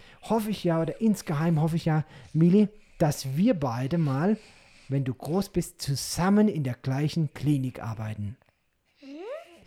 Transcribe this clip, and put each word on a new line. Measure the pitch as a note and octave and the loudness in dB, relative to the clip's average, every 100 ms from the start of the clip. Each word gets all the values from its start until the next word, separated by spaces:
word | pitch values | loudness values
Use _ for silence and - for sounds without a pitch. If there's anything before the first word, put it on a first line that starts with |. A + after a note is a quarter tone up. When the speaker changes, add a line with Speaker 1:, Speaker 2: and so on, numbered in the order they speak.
| - - | -20 -20
Speaker 1:
hoffe | - A3+ G#3+ | -4 -2 -2
ich | G3+ | -2
ja, | F3 E3 | 0 0
oder | D#3+ - | 0 0
insgeheim | A3+ G3 - D3 E3+ D#3+ | 0 0 -2 0 2 2
hoffe | D#3+ E3 | 2 0
ich | |
ja, | D#3+ D#3 - - - | 0 0 0 -8 -6
Mili, | D3+ E3+ G3 G#3 - - - | 2 6 6 4 0 -20 -2
dass | D#3 - C3+ C#3 | 0 0 -4 0
wir | G#3+ | 2
beide | G3 C#3 A#2+ C3 E3+ | 2 -2 -2 -2 0
mal, | D3+ C3+ F3+ G#3+ - - - - - | 0 0 0 0 -4 -20 -20 -20 -6
wenn | C3+ | -2
du | C3 | -2
groß | A#2+ - F3 G3 | -6 -4 -2 -2
bist, | - - - | -4 -4 -8
zusammen | - C#3 - - F3+ G#3 G#3+ | -6 -4 -4 -2 4 4 4
in | G3 | 2
der | B2+ | -4
gleichen | A#2+ C3+ C3+ D3 - D#3 | -4 -4 -2 -2 0 -4
Klinik | - D3 D3 C3 - | -2 0 0 -2 -6
arbeiten. | - G#2+ A2 G#2+ G2+ B2+ _ _ _ _ _ _ | -8 -8 -8 -8 -8 -10 _ _ _ _ _ _
Speaker 2:
Hm? | C4+ C#4+ G4+ D5+ E5 E4+ | -18 -16 -12 -14 -16 -20